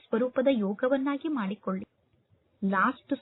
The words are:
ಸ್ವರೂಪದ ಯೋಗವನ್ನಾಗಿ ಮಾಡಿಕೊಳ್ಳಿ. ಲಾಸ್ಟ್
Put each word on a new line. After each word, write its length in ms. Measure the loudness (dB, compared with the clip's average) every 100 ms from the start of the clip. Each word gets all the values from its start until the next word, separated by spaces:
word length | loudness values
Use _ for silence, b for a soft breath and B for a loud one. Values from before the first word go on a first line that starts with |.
ಸ್ವರೂಪದ 440 | -4 -2 0 2 2 2
ಯೋಗವನ್ನಾಗಿ 680 | 0 0 0 0 0 -4 -4
ಮಾಡಿಕೊಳ್ಳಿ. 580 | -4 -4 -4 -6 -6 -8 _ _ _ _ _ _ -4
ಲಾಸ್ಟ್ 540 | 0 2 2 0 -6 -2